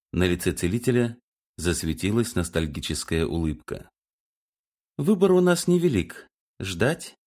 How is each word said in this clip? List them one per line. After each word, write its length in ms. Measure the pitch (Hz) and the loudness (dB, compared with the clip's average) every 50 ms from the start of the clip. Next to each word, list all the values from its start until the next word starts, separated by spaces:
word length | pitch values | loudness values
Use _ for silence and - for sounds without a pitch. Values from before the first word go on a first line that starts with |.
| _ _ - | _ _ -2
На 140 | 85 90 | 0 2
лице 240 | 90 87 87 - 92 | 2 2 0 0 -2
целителя 640 | 82 - - 87 98 120 - 131 120 123 120 117 117 - _ _ _ _ _ _ _ | -2 -2 -2 -2 -2 -2 0 0 2 2 0 -2 -4 -10 _ _ _ _ _ _ _
засветилась 800 | - 78 87 85 - - 80 78 - - 98 107 120 117 - - | -4 -2 -2 -2 0 -2 -4 -4 -2 -2 0 0 0 0 0 -2
ностальгическая 880 | 90 82 - - 82 80 76 73 - - - 80 78 - - 85 82 82 | -2 -2 -2 -2 -2 -2 -2 -4 -6 -6 -6 -6 -6 -4 -2 -2 -2 0
улыбка. 640 | - - 85 80 78 73 - - - - - - _ _ _ _ _ _ _ _ _ _ _ _ _ _ _ _ _ _ _ _ _ _ | 0 -2 -2 -2 -2 -4 -6 -8 -12 -14 -14 -14 _ _ _ _ _ _ _ _ _ _ _ _ _ _ _ _ _ _ _ _ _ _
«Выбор 340 | - 143 170 214 175 190 190 | -4 0 2 2 4 4 4
у 100 | 180 180 | 6 6
нас 260 | 180 180 175 170 - | 6 4 2 2 2
невелик: 600 | - 180 175 170 175 127 92 - - - - - _ _ _ _ _ _ - | 2 2 4 4 2 2 0 -2 -2 -6 -18 -20 _ _ _ _ _ _ -10
ждать 560 | - 98 92 82 101 135 170 - - - - _ _ | -10 -6 -2 0 0 0 0 -2 -8 -16 -20 _ _